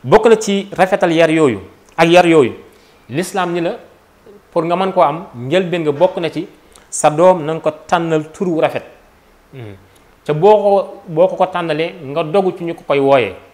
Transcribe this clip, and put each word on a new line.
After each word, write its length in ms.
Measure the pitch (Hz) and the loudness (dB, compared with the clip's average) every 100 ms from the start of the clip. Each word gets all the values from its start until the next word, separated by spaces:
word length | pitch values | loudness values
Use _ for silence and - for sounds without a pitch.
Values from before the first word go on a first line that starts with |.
Bokk 220 | 127 208 233 | 4 4 4
na 100 | 220 | 2
ci 320 | 208 196 - | 2 -4 -4
rafetal 380 | - 185 190 180 | -2 0 0 0
yar 180 | 160 165 | 2 2
yooyu, 300 | 160 147 101 95 _ _ - | 4 2 0 -10 _ _ 0
ak 120 | 170 | 4
yar 180 | 175 170 | 6 6
yooyu, 260 | 160 113 - - _ _ _ - | 4 2 -2 -20 _ _ _ -10
lislaam 440 | 131 185 196 175 | -8 -6 -6 -4
ni 80 | 175 | -4
la, 160 | 175 233 - _ _ _ - - _ | -6 -8 -16 _ _ _ -20 -20 _
pour 120 | 170 | -4
nga 120 | 165 175 | -2 -2
mën 160 | 190 | 0
koo 100 | 185 | 2
am, 220 | 156 156 202 | 0 -2 -12
njëlbéen 460 | 120 127 175 180 170 | -14 -2 -2 -2 -4
nga 80 | 151 | -4
bokk 260 | 139 185 185 | 0 0 0
na 120 | 160 | -6
ci 160 | 143 185 _ _ - _ | -8 -12 _ _ -20 _
sa 200 | - 151 | -2 -2
doom 340 | 147 185 180 | 4 4 2
na 100 | 147 | -2
nga 60 | 160 | -4
ko 100 | 156 - - | -6 -8 -4
tànnal 420 | 175 165 156 151 | -2 0 -4 -4
tur 140 | - 185 | -8 -4
wu 120 | 160 | -2
rafet. 240 | 156 135 - - _ _ _ _ _ | -2 -4 -12 -20 _ _ _ _ _
Mhm. 240 | 135 110 98 _ _ _ _ | -20 -18 -20 _ _ _ _
Ca 80 | - | -6
boo 200 | 151 196 | 2 4
ko, 480 | 214 202 196 185 - 202 | 4 2 0 -2 -12 -8
boo 180 | 160 185 | 0 0
ko 60 | 180 | 0
ko 100 | 180 | -4
tànnalee, 480 | 175 170 151 170 185 | -2 -6 -4 -6 -8
nga 180 | 135 156 | -8 -6
dogu 300 | 156 196 190 175 | -2 -2 -2 -6
ci 60 | |
ñu 100 | 170 | -10
ko 80 | 160 - | -10 -4
koy 120 | 143 | 0
wooyee. 340 | 139 139 101 92 - | 4 2 0 -8 -20